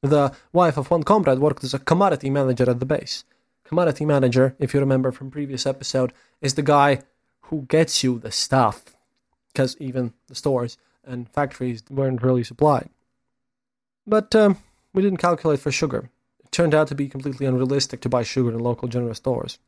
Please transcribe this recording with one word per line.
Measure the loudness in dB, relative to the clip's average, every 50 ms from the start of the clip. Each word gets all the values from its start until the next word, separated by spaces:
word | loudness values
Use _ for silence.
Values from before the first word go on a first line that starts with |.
| 0
The | 2 2 2 2 0 -2 -8 _ _ 2
wife | 2 2 2 2
of | -2 -2 0
one | 0 0 2
comrade | 2 2 4 4 2 2 2
worked | 2 0 0 -2 -6
as | -8 -8
a | -6
commodity | 0 0 2 4 4 2 2 0 -2 -2
manager | 0 0 0 0 2 2 2 0
at | 2 -2
the | -2
base. | -4 -4 -4 -4 -8 -14 -14 -14 _ _ _ _ _ _ _ _
Commodity | _ -2 0 0 0 0 -2 0
manager, | 0 2 2 2 2 4 4 2 2 2 _
if | -6 -2 0
you | 0
remember | 2 2 2 0 0 -2 -4
from | -6 -14 -14
previous | -10 -10 -10 -8 -8 -6 -4
episode, | -4 -4 -6 -8 -4 -2 -2 -2 -2 -4 _ _ _ _ _ -6
is | -4 -2
the | -2 2
guy | 4 4 6 6 4 2 0 -2 _ _ _ _ _ _ _ _
who | -8 -8 -8 -6 0
gets | 2 2 2 2 0 -2 0
you | 0 -2 -2
the | -6 -8 -6
stuff, | -6 -4 0 2 2 2 2 0 -4 _ -20 _ _ _ _ _ _ _ _ _ _ _ _ _
'cause | -2 -2 -2 -2 _
even | -12 -8 -4 -4 -4 -6 -6 _ _ _
the | -20
stores | -6 -4 -2 -2 0 -2 -4 -8 _ _ _ _ _ _
and | -14 -12 -12 -12 -8
factories | _ -4 -4 -4 -4 -6 -6 -6 -6 -8 -12 _
weren't | -4 -2 -2 -2 -2 0 0
really | 2 2 2 0
supplied. | -4 -4 0 2 2 2 2 -2 -8 _ _ _ _ _ _ _ _ _ _ _ _ _ _ _ _ _ _ _ _ _ _ _
But, | 0 0 0 0 _ 4
um, | 4 6 6 4 2 _ _ _ _ _ _ _
we | 0 0
didn't | 0 0 2
calculate | 0 0 0 2 0 0 0 0
for | 0 -4
sugar. | -2 -2 -2 -2 -4 -6 -8 -10 _ _ _ _ _ _
It | _ _
turned | -2 0 2 4 4
out | 2 2 2
to | -2
be | -6 -6 -8
completely | -8 -8 -8 -8 -6 -4 -2
unrealistic | 0 0 0 0 0 0 -2 -2 -4 -6 -8 -4
to | -2
buy | 0 0 -2
sugar | -2 -2 0 0 0
in | 0 -2
local | -2 -2 -4 -4 -6 -6
general | -4 -4 -4 -4 -8
stores. | -6 _ -4 -4 -4 -4 -8 -14 -18 _